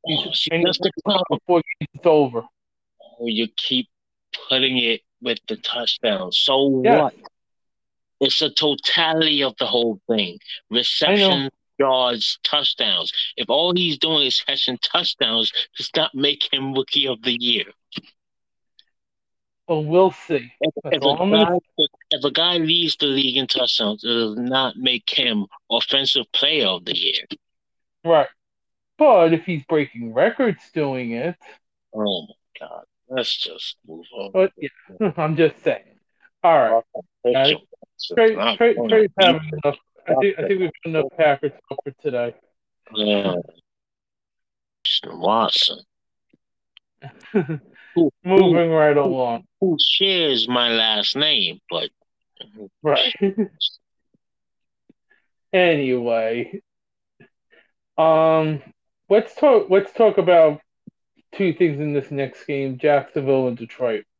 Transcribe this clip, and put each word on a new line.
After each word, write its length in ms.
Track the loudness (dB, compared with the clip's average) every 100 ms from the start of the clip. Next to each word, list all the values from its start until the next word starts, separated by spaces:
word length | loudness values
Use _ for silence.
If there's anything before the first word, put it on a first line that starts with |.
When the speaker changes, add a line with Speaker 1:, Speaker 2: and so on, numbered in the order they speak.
| -4
Speaker 1:
he's 140 | -6 -4
Speaker 2:
Oh, 60 |
see, 180 | -6 -2
Speaker 1:
and 120 | 0
Speaker 2:
that's 140 | 0 0
the 120 | -4 -4
problem. 200 | -2 -2 -2
Speaker 1:
before 320 | -6 0 0 0 -8
it's 260 | -10 -2 2
over. 360 | 4 2 -2 -10 _ _ _ _ _
Speaker 2:
Oh, 240 | -20 _ -6
you 220 | -2 -4 -6
keep 320 | -4 -4 -6 _ _ _ _ -20 -4
putting 300 | -2 0 0
it 240 | -2 -4 _ _
with 180 | -6 -6 -6
the 80 | -10
touchdowns. 800 | -6 -6 -6 -4 -2 -2 -2 -2
So 420 | 0 2 2 2
Speaker 1:
Yes. 180 | 4 4
Speaker 2:
what? 120 | 2 -4 -20 _ _ _ _ _ _ _ _ _
It's 200 | -2 0
a 100 | -2
totality 920 | -2 -2 -2 -2 0 0 0 0 0
of 120 | -2 -4
the 80 | -2
whole 340 | 0 0 -4 -4
thing. 300 | -4 -4 -8
Speaker 1:
I 360 | -18 -18 _
know. 40 | -4
Speaker 2:
Reception, 720 | -2 -2 0 2 2 2 -2 _ _ _
yards, 600 | 0 2 0 -2 -6 -4
touchdowns. 720 | -4 -2 -2 -2 -2 -2 -4 -6 -8 -8
If 140 | -2
all 240 | 0 2
he's 240 | 0 -2 -2
doing 280 | -2 0 0
is 140 | -2
catching 380 | -4 -4 -4 -4
touchdowns, 720 | -4 -2 -4 -4 -2 -2 -2 -4 -8 -10
does 140 | -6
not 200 | -4 -4
make 340 | -2 -2 -2 -4
him 200 | -4 -4
Rookie 340 | -4 -2 -2 -2
of 140 | -4
the 140 | -4 -4
Year. 260 | -2 -2 -4 -14 _ -16 -16 _ _ _ _ _ _ _ _ _ _ _ _ _ _ _ -4
Speaker 1:
Well, 160 | -4
we'll 280 | 2 4 4
see. 420 | 2 -4 -4 -4 _
Speaker 2:
If, 140 | -6 -4
Speaker 1:
That's 120 | -4 -2
Speaker 2:
if 60 |
Speaker 1:
all 140 | 0 0
Speaker 2:
a 60 |
Speaker 1:
I'm 80 | 2
gonna 160 | 4 4
Speaker 2:
guy, 100 | 0 _ -4
if, 120 | -4 _ _
if 140 | -4
a 60 | -2
guy 280 | 0 0 0
leads 380 | 0 0 -2 -2
the 80 | -2
league 320 | 0 0 -2
in 80 | -2
touchdowns, 580 | -2 -2 -2 -2 -4
it 40 | -4
does 280 | -2 -2 -4
not 400 | -4 -2 -2 -2
make 320 | -4 -4 -4
him 380 | -2 -2 -2 -4 -10 _
Offensive 600 | -4 -2 -2 0 -2 -4
Player 340 | -2 0 0 -2
of 180 | -4
the 100 | -6
Year. 300 | -6 -4 -6 -10 -18 _ _ _ _ _ _
Speaker 1:
Right. 240 | 2 2 2 _ _ _ _ _ _ _
But 340 | 6 6 6
if 120 | 4 -2
he's 180 | -6
breaking 480 | -2 -2 -2 -8 -6
records 480 | 0 0 2 -2 -2 -6
doing 380 | -4 -4 -4 -6
it. 220 | -6 -6 -8 -18 -20 _ _ _
Speaker 2:
Oh, 320 | -6 -4 -4 -10
my 80 | -20 _ -20
God. 240 | -18 -18 -20 _ _
Let's 260 | -6 -4
just 420 | -6 -8 -12 -16 -16 -20
move 180 | -20 -18
on. 180 | -14 -6
Speaker 1:
But, 200 | 0 0 _
yeah, 100 | -14 _ _ -4
<laughs> 160 | -4 -2
I'm 180 | -2
just 280 | 2 2 2
saying. 340 | -4 -4 _ _ _ _ _ _
All 160 | 4 4
right. 240 | 4 2 -2
Speaker 2:
Okay. 120 | -16 -16 _
Speaker 1:
All 80 | 0
right. 220 | 2 2 0 _ -20 -20 _
Speaker 2:
It's 120 | -6
Speaker 1:
Trey, 260 | 2 2 2
Speaker 2:
not 220 | -2 2
Speaker 1:
Trey, 160 | 2
Speaker 2:
funny. 140 | 2 2
Speaker 1:
Trey's 180 | 4 4 4
having 320 | 4 4 -4 -4
enough. 140 | -2 -4 _ _ -2
I 80 | 2
think, 180 | 2 0
I 40 |
Speaker 2:
Okay. 60 | -2
Speaker 1:
think 120 | 0
we've 100 | -2 -4
got 60 | -4
enough 160 | -2 -2 2
Packers 360 | 2 2 -2 -6 _
talk 80 | -12
for 60 | -12 -8
today. 320 | -6 -4 -4 -8 _ _ _ _ _
Speaker 2:
Yeah. 420 | -4 0 2 0 -4 -8 _ _ _ _ _ _ _ _ _ _ _ _ _ -6 -6 -6
Watson. 720 | -4 0 2 0 0 -2 -4 _ _ _ _ _ _ _ _ _ _ _ _ -20 -20 -4
Speaker 1:
<laughs> 280 | -2 -2 -6 _ _ -6
Speaker 2:
Who, 160 | 0 0 _
Speaker 1:
Moving 460 | 4 6 6 6 4
Speaker 2:
who, 40 |
Speaker 1:
right 220 | 4 4 4
Speaker 2:
who, 60 |
Speaker 1:
along. 420 | 2 0 -2 -4 -10 _
Speaker 2:
who 180 | -2 0
shares 680 | 0 2 0 0 0 0 0
my 200 | 0 0
last 440 | 2 0 0 -2
name, 460 | -2 0 0 -2 -8 _
but 200 | -8 -8 _ _ _ _ _ -20 -20 -20 _
Speaker 1:
Right. 320 | -2 0 0 0
<laughs> 280 | -2 0 -4 _ -8 -8 _ _ _ _ _ _ _ _ _ _ _ _ _ _ _ _ _
Anyway, 1080 | 2 2 2 0 -2 0 -2 -2 -4 -6 -12 _ _ _ _ _ _ -20 _ _ _ _ _ _ 0
um, 640 | 2 4 4 2 0 -4 -10 _ _ _ _
let's 260 | 2 2 0
talk, 320 | 4 4 4
let's 220 | 0 0
talk 260 | 2 2 4
about 420 | 4 6 6 2 _ _ -20 _ _ _ _ -2
two 160 | -2
things 260 | 2 0 0
in 140 | -2
this 180 | -4 -4
next 340 | -6 -6 -8
game, 340 | -8 -6 -4 -2
Jacksonville 680 | 2 2 0 -6 0 0 0
and 100 | -4
Detroit. 480 | -12 -6 -4 -4 -8 _